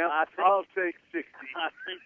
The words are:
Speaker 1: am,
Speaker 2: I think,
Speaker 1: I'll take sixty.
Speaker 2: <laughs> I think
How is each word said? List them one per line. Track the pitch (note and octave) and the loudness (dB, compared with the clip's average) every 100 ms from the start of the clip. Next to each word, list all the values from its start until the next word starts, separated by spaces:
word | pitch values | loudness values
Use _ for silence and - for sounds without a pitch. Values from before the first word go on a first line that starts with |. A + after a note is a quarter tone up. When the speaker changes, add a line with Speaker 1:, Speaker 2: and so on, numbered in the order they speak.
| E3+ | 0
Speaker 1:
am, | |
Speaker 2:
I | - D#3+ | 0 -2
think, | - F3+ | 2 4
Speaker 1:
I'll | G3 F3 - | 4 2 -2
take | F3+ - _ | -4 -4 _
sixty. | E3+ - - C3+ | -10 -10 -14 -14
Speaker 2:
<laughs> | E3+ | -8
I | D#3+ - - | -8 -8 -12
think | F#3 | -12